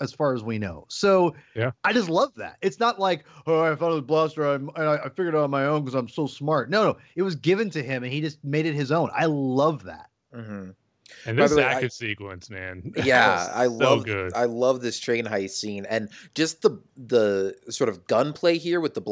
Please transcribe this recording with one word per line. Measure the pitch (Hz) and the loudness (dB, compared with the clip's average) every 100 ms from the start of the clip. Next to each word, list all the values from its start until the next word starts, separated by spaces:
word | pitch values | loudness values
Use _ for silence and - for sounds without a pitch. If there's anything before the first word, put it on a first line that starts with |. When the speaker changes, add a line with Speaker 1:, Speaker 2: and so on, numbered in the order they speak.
Speaker 1:
as | 135 | -10
far | - 147 | -2 0
as | 127 | 0
we | 110 110 | -4 -4
know. | 101 82 - | -4 -8 -12
So | - 202 190 175 - - 120 | -2 4 6 4 0 -8 -4
Speaker 2:
Yeah. | 120 - | -2 -2
Speaker 1:
I | - | 0
just | 226 185 | 0 2
love | 165 277 233 | 2 0 -2
that. | 190 - | -14 -4
It's | 190 190 | -4 0
not | 233 208 | 0 2
like, | 190 175 - - 151 | 0 0 -4 -12 0
"Oh, | 160 | 2
I | 160 151 | 2 2
found | 165 | 0
a | 160 | 0
blaster, | 127 156 156 156 147 | 2 2 2 0 0
I'm, | 139 143 165 | 0 -4 -2
and | 156 | 0
I, | 147 | 0
I | 139 | -2
figured | - 175 156 | -4 0 2
it | |
out | |
on | 143 | 2
my | 139 139 | 2 2
own | 151 135 | 0 0
'cause | 131 | -2
I'm | 117 | -4
so | - 143 | -4 -4
smart." | - 143 156 123 | -4 0 0 2
No, | 196 196 | 2 2
no, | - - - | 0 -6 -4
it | |
was | 190 156 | -4 -2
given | 123 196 220 | 0 0 0
to | 160 | -4
him | 127 131 | -6 -6
and | 123 | -4
he | 139 | -4
just | 156 143 | -6 -6
made | 139 151 160 | -4 -2 0
it | |
his | 143 131 | -2 0
own. | 156 135 | 2 0
I | - 160 | 0 0
love | 147 135 131 147 147 | 0 0 4 2 2
that. | 92 80 82 _ _ | -6 -16 -20 _ _
Speaker 3:
Mm-hmm. | 120 110 101 95 98 _ _ - - - | -16 -14 -12 -14 -18 _ _ -20 -14 -2
Speaker 2:
And | 113 | 2
Speaker 3:
By | 143 | 4
Speaker 2:
this | |
Speaker 3:
the | 151 | 4
way, | 127 | 4
I | 135 | 0
Speaker 2:
action | 127 | -4
sequence, | - 113 104 98 92 - | -6 -8 -8 -10 -14 -16
man. | 98 92 92 101 | -12 -12 -12 -10
<laughs> | 117 | -4
Speaker 3:
Yeah, | 135 127 110 92 90 | 2 4 4 4 -2
Speaker 2:
It's | |
Speaker 3:
I | 113 123 117 | 0 0 2
Speaker 2:
so | 135 120 | 2 2
Speaker 3:
love, | |
Speaker 2:
good. | 107 101 92 | 0 -4 -4
Speaker 3:
I | 98 123 | -2 -2
love | 117 127 127 | 0 0 0
this | 120 110 | -4 -6
train | - 117 113 | -2 -2 -2
heist | 107 95 | -4 -4
scene, | - 107 101 98 | -6 -8 -10 -6
and | 110 104 - - - | -6 -6 -12 -12 -2
just | 156 - | -2 0
the, | 214 120 - - | 0 0 -6 -20
the | 120 123 107 98 98 - - | 0 4 4 2 -2 -4 -12
sort | 113 123 | -4 -2
of | 92 - | -4 -2
gunplay | 113 143 151 175 170 | 0 0 0 0 0
here | 165 175 | 0 -2
with | 156 | -2
the | - 101 | -4 0